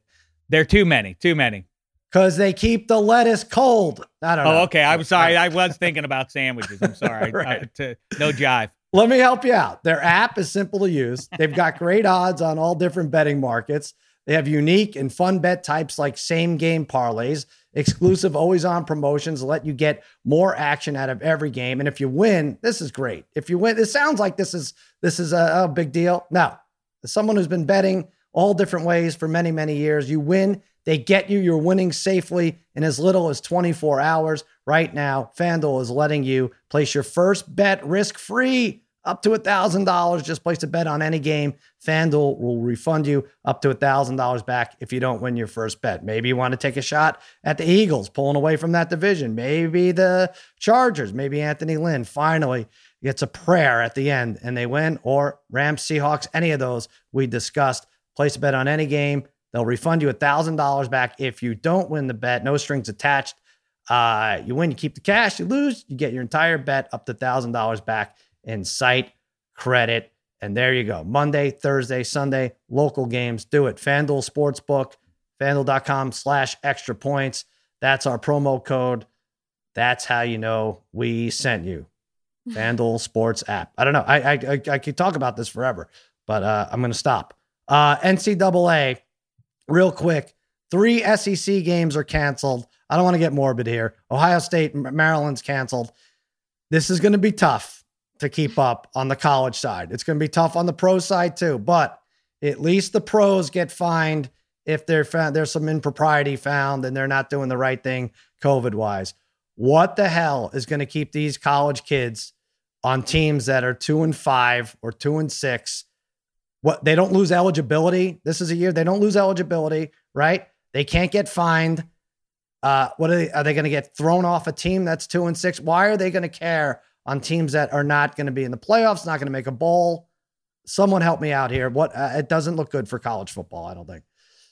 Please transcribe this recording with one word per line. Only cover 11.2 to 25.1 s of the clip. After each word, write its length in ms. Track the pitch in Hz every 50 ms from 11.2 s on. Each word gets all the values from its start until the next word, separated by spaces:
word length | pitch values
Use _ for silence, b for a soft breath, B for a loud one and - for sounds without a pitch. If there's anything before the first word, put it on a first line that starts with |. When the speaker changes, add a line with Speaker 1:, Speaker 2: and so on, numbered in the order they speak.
| - - 185
Speaker 2:
They've 160 | 156 160 156 143
got 240 | 175 175 160 165
great 280 | - 170 170 190 220 220
<laughs> 20 |
odds 340 | 190 185 185 180 185 175 143
on 160 | 170 160 156
all 160 | 156 160 170 175
different 380 | 151 180 175 147 180 170 143
betting 280 | 131 160 151 147 143 143
markets. 540 | 131 123 117 117 113 - 147 151 147 - - _ _ _ _ _ -
They 80 | - 151
have 140 | 160 143
unique 480 | 143 151 147 147 160 180 202 214 208 -
and 180 | 139 135 131 -
fun 240 | - 180 185 190
bet 260 | 185 156 180 180 180 -
types 360 | - 147 156 160 - - -
like 180 | 143 143 -
same 400 | - - - 170 165 170 170 170
game 260 | 147 165 165 165 160 151
parlays, 580 | - - 127 123 120 113 110 117 131 156 147 - b b b b b b
exclusive 640 | 147 143 - - - 180 180 190 175 185 190 147
always 300 | 147 160 175 190 175 151
on 200 | 180 170 175 165
promotions, 580 | - 160 151 143 139 147 147 - 165 160 135 131
let 200 | 131 156 156 -
you 80 | 156 143
get 300 | 117 151 151 147 - b b b b -
more 300 | 123 143 160 185 190 -
action 400 | - 151 143 147 147 - 156 143
out 140 | 135 135 131
of 120 | 131 101
every 300 | - 160 160 147 151 147
game. 280 | 117 127 123 123 127 127
And 80 | 143
if 120 | 147 - -
you 100 | 139 131
win, 480 | 127 151 208 226 202 170 151 147 104 - -
this 180 | 233 233 -
is 100 | 165 135
great. 340 | - 127 135 120 98 - - _ -
If 140 | 151 147 -
you 80 | 175 175
win, 180 | 202 233 220
it 80 | 220 226
sounds 340 | 214 - 285 285 311 302 202
like 160 | 208 190 -
this 180 | - 190 - -
is, 180 | 175 139 - b b b b b b -
this 160 | 175